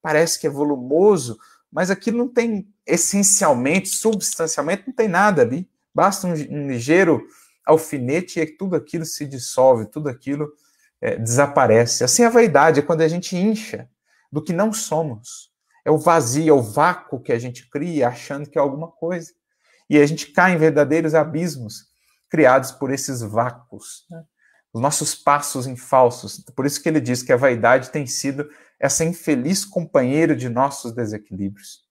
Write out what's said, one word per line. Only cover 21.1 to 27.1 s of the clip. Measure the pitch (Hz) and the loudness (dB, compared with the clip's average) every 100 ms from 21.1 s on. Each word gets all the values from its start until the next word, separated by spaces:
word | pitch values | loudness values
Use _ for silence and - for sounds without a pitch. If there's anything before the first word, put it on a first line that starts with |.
| 160 | 0
abismos | 156 156 175 139 110 - _ _ _ _ _ | 0 -4 -6 -8 -14 -16 _ _ _ _ _
criados | 160 131 131 127 | 4 6 6 2
por | - 135 | -8 -6
esses | 135 - 127 | -4 -6 -8
vácuos, | 110 104 123 123 _ 104 - - _ | -4 -2 -2 -6 _ -20 -20 -20 _
né? | 165 160 _ _ _ _ | -20 -20 _ _ _ _
Os | 113 | -4
nossos | 135 151 151 | -2 -2 -4
passos | - - 143 - 139 127 | -2 0 0 0 -8 -8
em | 127 | -10
falsos. | - 131 123 120 101 - - - | 0 4 4 2 -14 -16 -14 -4
Por | 135 | -4
isso | 139 | -2
que | 170 | -2
ele | 156 | -2
diz | 123 | -2